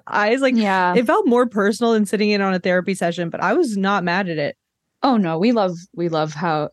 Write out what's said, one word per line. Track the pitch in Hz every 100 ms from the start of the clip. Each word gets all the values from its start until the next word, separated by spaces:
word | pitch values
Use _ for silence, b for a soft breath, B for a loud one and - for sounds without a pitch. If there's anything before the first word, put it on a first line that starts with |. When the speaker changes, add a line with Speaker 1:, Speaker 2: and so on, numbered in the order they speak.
| -
Speaker 1:
eyes. | - 208 269
Like, | 269 240
Speaker 2:
Yeah. | 208 190 180 180
Speaker 1:
it | 233
felt | 359 381
more | 240 247
personal | 214 202 214 233
than | 220 208
sitting | 208 208
in | 208
on | 196 185
a |
therapy | 185 180 175 190
session, | 170 170 170
but | -
I | 180
was | 269 311 202
not | 190 202
mad | 175 180 180
at | 156
it. | 143 - _ _ _ _
Speaker 2:
Oh, | 269 233
no, | 175 160
we | 214
love, | 233 190 170 175
we | - 170
love | 160 156
how | 151 175 156 151